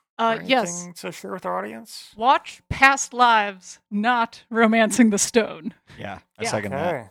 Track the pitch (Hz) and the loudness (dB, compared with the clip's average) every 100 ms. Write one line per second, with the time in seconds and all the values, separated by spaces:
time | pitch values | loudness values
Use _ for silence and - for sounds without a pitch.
0 | _ - 226 226 175 262 180 175 175 - | _ -4 -2 -2 0 0 0 -8 -14 -12
1 | 185 - 190 190 180 180 208 226 226 - | -12 -12 -12 -10 -6 -6 -8 -14 -16 -20
2 | - 208 240 330 - - - - 269 269 | -18 -2 2 2 0 -20 -10 2 2 2
3 | - 240 240 220 202 185 - - - 208 | -4 2 4 4 0 -8 -20 -20 -8 -2
4 | 220 240 233 - - 226 220 226 214 - | 0 0 -2 -6 -4 2 4 4 4 6
5 | 226 202 - 240 - 160 160 - _ - | 4 4 2 0 0 -6 -12 -14 _ -16
6 | 101 98 _ - 226 110 101 135 175 139 | -14 -14 _ -8 -4 -4 -4 -4 -4 -4
7 | 107 | -10